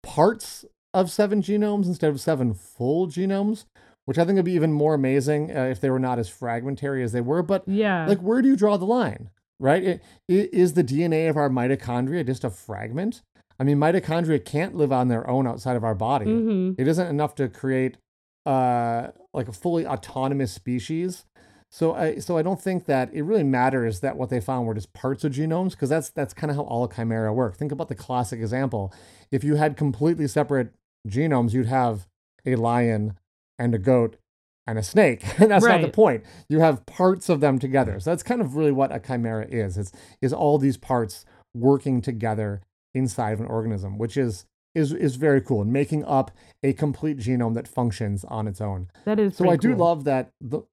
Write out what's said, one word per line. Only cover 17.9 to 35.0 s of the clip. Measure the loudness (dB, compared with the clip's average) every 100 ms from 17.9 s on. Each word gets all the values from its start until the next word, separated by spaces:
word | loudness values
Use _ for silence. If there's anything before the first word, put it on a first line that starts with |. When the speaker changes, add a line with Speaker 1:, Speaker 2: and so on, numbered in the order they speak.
| -4 _ _ _ _ -2
Speaker 1:
uh, | 0 2 2 0 -2 -6 -14 -10
like, | -8 -6
a |
fully | -4 -2 -2 -2
autonomous | -6 -8 -4 -2 0 -2
species. | -6 -6 -6 -4 -4 -4 -8 _ _ _ _ _
So | -2 -2
I, | 0 -2 -2
so | -2 -2
I |
don't | 0 -2
think | -2 -4 0
that | 0 0
it | -4
really | 0 2
matters | 2 2 2 2 -2 -2
that | -4 -4
what | -4
they | -4
found | -2 -4 -4
were |
just | -6 -10
parts | -8 -6 -2
of | -4
genomes, | -2 -2 0 -2 -2
'cause | -2
that's, | 0 -2
that's | -6 -6
kinda | -6 -4 -4
how |
all | -4 -4 -4
chimera | -4 -4 -2 0
work. | 0 -2 -2
Think | -6
about | -6 -8
the | -8
classic | -4 -4 -4 -4
example. | -4 -2 -2 -4 -6 -10 -20 -20 _
If | -4
you | 0 2
had | 2 2
completely | -2 0 0 0 0
separate | 0 0 0 -2 _ _ _ -6
genomes, | -2 0 2 2
you'd | 0 0
have | 2 0 -2 -10 _ _ _ -2
a | 0
lion | 2 2 2 0 -2 -6 _ _ _ -4
and | -2 0
a |
goat | 4 4 2 -4 _ _ _ _ -6
and | -6
a |
snake. | 2 4